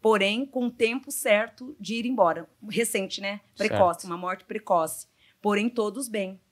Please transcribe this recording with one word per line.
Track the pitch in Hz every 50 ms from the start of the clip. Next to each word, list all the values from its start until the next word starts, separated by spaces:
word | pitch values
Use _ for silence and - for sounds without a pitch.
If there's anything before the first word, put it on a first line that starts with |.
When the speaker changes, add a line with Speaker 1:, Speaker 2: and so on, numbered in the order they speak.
| _
Speaker 1:
porém, | 220 214 208 196 196 208 233 277
com | 269 - 262 247
o | 240
tempo | 240 - 233 226 233 269 - -
certo | 277 - - 254 208 208 220 226 - - 254 254 - _
de | 202 170 220
ir | 233 208
embora. | 247 262 226 190 165 160 170 165 _ _ _ - 214
Recente, | 214 - 233 220 - 208 190 190 - - 196
né? | 196 202 208 _ _ _
Speaker 2:
Certo. | - 196 214
Speaker 1:
Precoce, | 214 202 196 175 170 170 -
uma | 185 170 175
morte | 180 180 185 - -
precoce. | _ 214 214 214 - 190 170 160 160 - - - _ _ _ _ _ _ _
Porém, | - 208 208 208 208 240
todos | 240 233 214 208 190 240 277
bem. | 233 220 214 196 185 190 190 _ _